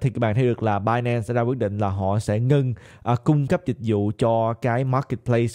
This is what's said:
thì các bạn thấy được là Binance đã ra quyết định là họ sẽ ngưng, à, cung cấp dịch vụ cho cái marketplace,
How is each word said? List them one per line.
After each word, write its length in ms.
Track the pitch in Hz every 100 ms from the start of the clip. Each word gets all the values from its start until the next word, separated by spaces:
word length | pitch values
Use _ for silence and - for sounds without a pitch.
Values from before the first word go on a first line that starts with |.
thì 80 | 135
các 100 | 113
bạn 160 | 113 107
thấy 80 |
được 200 | 123 113
là 160 | 110 101
Binance 420 | 104 120 120 120 107
đã 60 |
ra 80 | 120
quyết 160 | 120 135
định 200 | 104 104
là 120 | 101
họ 300 | 98 95 107
sẽ 200 | - 107
ngưng, 340 | 123 147 127 113 - -
à, 120 | - 120
cung 320 | - 147 135
cấp 140 | 180 -
dịch 120 | 123
vụ 320 | 113 104 104 -
cho 360 | 117 113 113
cái 300 | 117 123 120
marketplace, 680 | 135 131 - 123 123 117 117